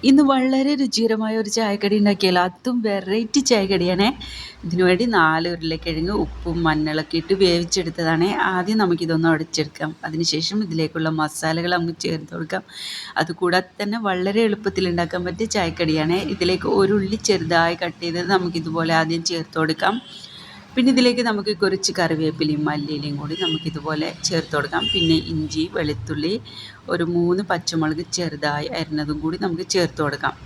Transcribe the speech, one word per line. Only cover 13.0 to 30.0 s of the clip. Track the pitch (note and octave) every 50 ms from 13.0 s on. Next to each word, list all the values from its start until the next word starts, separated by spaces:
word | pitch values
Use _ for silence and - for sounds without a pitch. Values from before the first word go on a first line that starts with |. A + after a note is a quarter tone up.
| - - - -
അതുകൂടാതെ | D3+ E3+ E3+ - F3+ F3 F3 F#3 F#3 - _ _
തന്നെ | G#3 G3+ G#3+ A#3 A3 G3+
വളരെ | F#3 F3+ F3+ F#3+ G3+ A3 A#3 A3
എളുപ്പത്തിൽ | G3+ G#3 G#3+ G3+ F#3+ - F#3 F3+
ഉണ്ടാക്കാൻ | E3+ E3+ E3+ E3 - F3+ F3+ F3+
പറ്റിയ | F3+ F3 A3 A3 -
ചായക്കടിയാണേ. | G#3+ F3+ E3+ E3 - F3 D#3 D#3 D#3 D3+ D#3+ F3 F#3+ - - G3+
ഇതിലേക്ക് | - F3+ F3 F#3 F#3 F#3+ F#3+ - G3
ഒരു | G3 F#3+ G#3 G#3
ഉള്ളി | F#3+ F#3+ G#3 A3 - A#3
ചെറുതായി | G3+ F3+ E3 E3 E3+ E3 E3 E3+ F3 E3 F3+
കട്ട് | E3+ D#3+ - E3+
ചെയ്തത് | E3+ E3 F3 F3 E3+ G3
നമുക്കിതുപോലെ | F#3 F3+ F3 F3 E3+ D#3+ E3 D#3+ E3 E3 D#3+ E3 D#3+
ആദ്യം | D#3+ D#3+ E3 E3 E3 -
ചേർത്ത് | F3 E3 D#3+ - - D#3+
കൊടുക്കാം. | D#3+ D#3 D#3+ - - F#3+ G#3+ B3+ - - - - - - - - - - - - - - -
പിന്നെ | B3+ B3 C4
ഇതിലേക്ക് | B3+ B3+ B3 B3 A#3+ A3+ A#3+ A#3
നമുക്ക് | G#3+ G3+ F#3+ G#3 G#3 E3
കുറച്ച് | G3+ F#3+ F#3 F#3+ F#3+ - -
കറിവേപ്പിലയും | F#3 F3 D#3+ E3 D#3 D#3+ D#3 D#3 - E3 D3+ D3+ D3 D3+ D3
മല്ലിയിലയും | D3+ D3 D3 D3 D#3 C#3+ C#3+ D3+ C#3+ C#3+
കൂടി | D3+ - D#3+ E3
നമുക്കിതുപോലെ | F#3 E3 D#3+ D#3 - E3 E3 D3+ C#3+ D#3 D#3 D3+ D#3 E3 D#3+ - -
ചേർത്ത് | - F#3 E3 D#3+ - -
കൊടുക്കാം. | D3 - - - - - -
പിന്നെ | - F#3 E3+ D#3+ D#3+ D#3+ - -
ഇഞ്ചി, | E3 D#3 D#3 D#3 - D#3 D#3 F3+ -
വെളുത്തുള്ളി, | - D#3+ D3+ D3 - - - D#3 D3 D3 E3 G3+ B3+ - - - - - - - - - -
ഒരു | F3 F3 E3+ E3 F3
മൂന്ന് | F3 F3 E3+ F3+ F#3 G3+ -
പച്ചമുളക് | F#3+ E3 - - E3+ E3 D#3+ D#3 D#3 D#3 F3 - -
ചെറുതായി | F#3 F3 E3 D3+ D3 D3 D3 D3 D3 D3+ - B3 E3+
അരിഞ്ഞതും | D#3+ D#3 D#3 D3+ D3+ D3 D3+ D3+
കൂടി | D3 D#3+ E3 F#3+
നമുക്ക് | G#3 F#3+ E3 D#3+ F#3 - -
ചേർത്ത് | F#3+ F3 D#3 - -